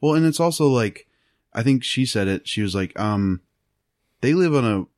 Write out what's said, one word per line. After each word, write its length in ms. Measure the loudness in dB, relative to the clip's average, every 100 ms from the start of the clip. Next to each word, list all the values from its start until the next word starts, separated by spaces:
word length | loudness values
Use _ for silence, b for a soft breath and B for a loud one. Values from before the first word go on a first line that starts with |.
Well, 140 | 0
and 100 | 2
it's 140 | 2 2
also 300 | -2 2 2
like, 400 | 2 0 -4 -20 _ _ _ _
I 120 | -4
think 180 | 0 0
she 240 | 0 -2 -2
said 220 | 0 0
it. 180 | -2 -4
She 160 | -4
was 140 | -4 -2
like, 200 | -6 -4
um, 420 | -2 0 0 -2 _ _ _ _ _ _ _ -4
"They 140 | 0
live 200 | 2 2
on 100 | 2
a 220 | 2 0 -4